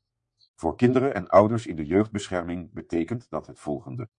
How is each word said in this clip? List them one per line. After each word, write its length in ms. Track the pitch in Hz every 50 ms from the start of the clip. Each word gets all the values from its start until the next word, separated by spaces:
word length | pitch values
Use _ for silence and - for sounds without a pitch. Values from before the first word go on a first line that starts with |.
| _ _ _ _ _ _ _ _ _ _ _
Voor 200 | - - - -
kinderen 380 | - 123 120 127 131 127 143 120
en 140 | 101 90
ouders 400 | - - 95 104 107 117 113 117
in 80 | - 87
de 100 | 78 78
jeugdbescherming 880 | 71 85 98 107 110 - 104 - - 92 90 85 87 87 90 82 76 -
betekent 560 | 82 80 - - 82 82 - 120 123 117 -
dat 180 | - 76 -
het 120 | - 64 -
volgende. 500 | - 73 73 64 - 67 64 62 - - _